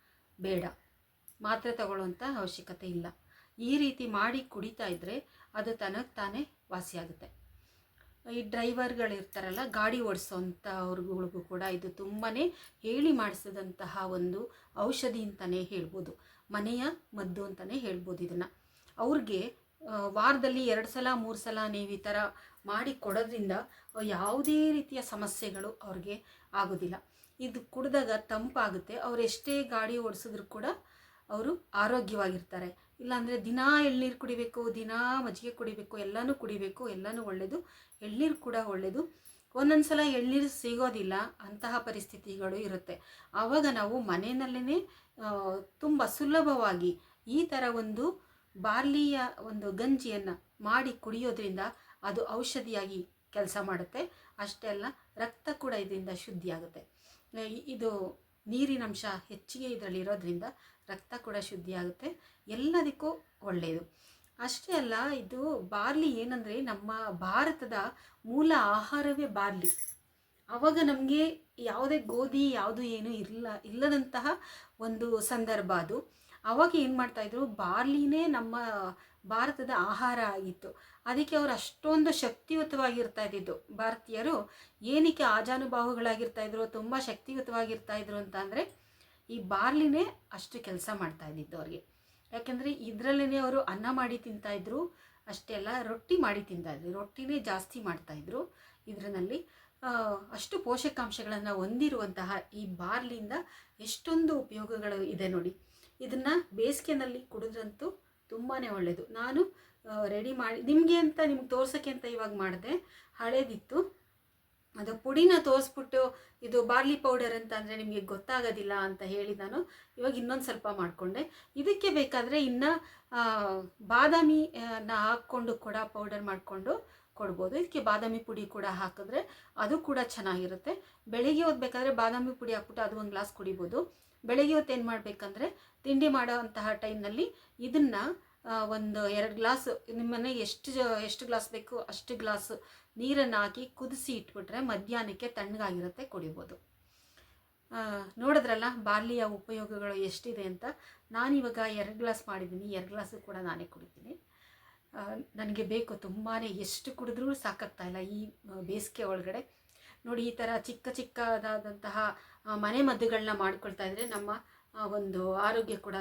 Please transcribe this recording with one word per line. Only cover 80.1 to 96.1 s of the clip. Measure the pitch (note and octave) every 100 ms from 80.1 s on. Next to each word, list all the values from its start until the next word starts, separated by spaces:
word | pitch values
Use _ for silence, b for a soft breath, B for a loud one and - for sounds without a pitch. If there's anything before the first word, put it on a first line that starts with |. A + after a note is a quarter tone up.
| A#3+
ಆಗಿತ್ತು. | G#3+ F#3+ F#3+ F3+ G3 - B B A#3
ಅದಕ್ಕೆ | B3+ D4 D4+
ಅವ್ರು | C#4+
ಅಷ್ಟೊಂದು | A#3 - - D#4 D#4 D#4
ಶಕ್ತಿಯುತವಾಗಿರ್ತಾ | D#4+ A#3+ - - D#4+ D#4 C4+ B3+ A#3+ A#3 -
ಇದ್ದಿದ್ದು | G#3 G3 F#3 - -
ಭಾರತೀಯರು. | G#3 A3 A3+ - A3 C#4 C4+ G#3 B B B
ಏನಕ್ಕೆ | G#3+ D4 D#4+ D#4
ಆಜಾನುಬಾಹುಗಳಾಗಿರ್ತಾ | C4 G#3+ A3 B3+ C4 A#3+ A#3+ A#3 A#3 A3 A#3 A3+
ಇದ್ರು, | G#3+ A3 A3+
ತುಂಬ | A3 A3 C4
ಶಕ್ತಿಯುತವಾಗಿರ್ತಾ | B3+ G3+ - C4+ C4 A#3 A3+ A3+ - G#3+
ಇದ್ರು | G#3 G#3
ಅಂತ | G3 F#3+
ಅಂದರೆ | G3 A#3 F#4 - b b b b b
ಈ | A#3
ಬಾರ್ಲಿನೇ | F#3 G3 A#3+ D4+ D4+ D4+ F#4+ - -
ಅಷ್ಟು | F#3+ - A#3+
ಕೆಲಸ | G#3+ F3+ G#3+
ಮಾಡ್ತಾ | G#3 E3 D#3+ D#3
ಇದ್ದಿದ್ದು | D#3 D3+ E3
ಅವ್ರಿಗೆ. | D#3 - - b b b b
ಯಾಕೆಂದರೆ | A#3 A#3 B3+ C#4
ಇದರಲ್ಲೇ | C#4+ A3+ G#3+ B3+ C#4 C#4 C4+
ಅವರು | B3+ C4+
ಅನ್ನ | C4+ F#3+ A#3
ಮಾಡಿ | C4 B3 A#3
ತಿಂತಾಯಿದ್ರು, | A#3 G#3 G#3 G3+ F#3 C4+ F4 b b b -
ಅಷ್ಟೇ | F#3+ -
ಅಲ್ಲ | G#3 G3+ B3+
ರೊಟ್ಟಿ | A3+ A#3 -